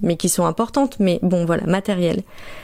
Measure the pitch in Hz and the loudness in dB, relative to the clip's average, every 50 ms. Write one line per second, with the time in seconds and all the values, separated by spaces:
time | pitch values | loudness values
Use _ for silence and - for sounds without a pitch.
0 | 208 175 170 - - 175 - - 170 165 165 - 233 - - 285 277 - - - | 0 0 0 0 0 0 2 2 2 2 2 0 -2 0 2 2 2 2 2 0
1 | 202 185 170 - 175 180 185 175 170 165 170 - - 165 180 196 196 - 196 180 | 2 2 2 2 2 2 2 2 2 0 0 0 0 0 0 0 0 -2 0 0
2 | 175 165 - 185 190 - - - - - - - | 0 0 0 -2 -4 -8 -14 -16 -16 -16 -16 -16